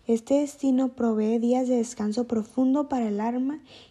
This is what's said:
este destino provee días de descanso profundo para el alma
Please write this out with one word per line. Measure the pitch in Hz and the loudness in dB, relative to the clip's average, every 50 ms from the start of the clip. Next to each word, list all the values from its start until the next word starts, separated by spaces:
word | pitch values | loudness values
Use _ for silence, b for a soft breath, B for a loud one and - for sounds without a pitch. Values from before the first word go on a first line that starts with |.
| B | B
este | - 233 226 226 - 269 285 | -2 -2 0 0 2 2 2
destino | 294 277 - - - 269 254 254 269 254 | 2 -2 -4 -2 0 2 2 2 2 0
provee | 254 - 233 233 220 214 214 214 226 233 | -2 -2 -2 0 0 0 0 0 0 0
días | 226 240 247 254 262 247 | 2 2 2 2 2 2
de | 254 | 0
descanso | 240 226 226 - - 208 208 214 240 240 | 0 0 -2 -4 -4 -4 -2 -2 -2 -2
profundo | 240 240 220 214 - - - 262 262 262 294 294 285 | -2 -2 -4 -4 -2 -2 0 2 2 2 2 0 -2
para | 277 254 233 | -2 -2 -2
el | 214 202 202 | -2 -2 -2
alma | 214 233 240 254 254 269 302 311 B B B B B B | -2 -2 -2 -2 -2 -4 -4 -6 B B B B B B